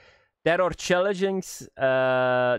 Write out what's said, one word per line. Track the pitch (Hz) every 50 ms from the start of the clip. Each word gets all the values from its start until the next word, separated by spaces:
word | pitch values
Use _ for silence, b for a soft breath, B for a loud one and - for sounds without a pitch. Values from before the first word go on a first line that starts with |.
| b b b b b b b _ -
there | 160 165 180 185
are | 175
challenges, | 156 - - - 180 180 185 202 202 180 190 196 190 190 - - - - 127 - _
uh, | - 135 131 131 131 131 131 127 127 127 127 127 127 127 123 123